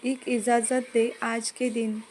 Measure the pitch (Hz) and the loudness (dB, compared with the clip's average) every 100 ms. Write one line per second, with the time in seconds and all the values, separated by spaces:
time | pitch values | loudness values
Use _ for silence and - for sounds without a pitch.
0 | 247 262 - 247 214 240 226 254 254 233 | -2 -4 -2 0 4 2 4 -2 0 0
1 | 226 - 233 226 220 - 254 226 226 214 | 0 0 -4 -2 -4 -2 -2 0 -2 -4
2 | 220 | -8